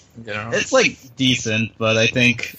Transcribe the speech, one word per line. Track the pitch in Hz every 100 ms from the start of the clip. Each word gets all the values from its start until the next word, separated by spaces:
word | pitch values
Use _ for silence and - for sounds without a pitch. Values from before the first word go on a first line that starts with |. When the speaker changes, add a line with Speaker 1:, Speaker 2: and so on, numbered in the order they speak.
| - 117
Speaker 1:
In |
general. | 113 104 110
Speaker 2:
It's, | 123 -
like, | 262 - - - -
decent, | 131 123 113 110 110 -
but | 110 110
I | 113
think | 127 123 117 -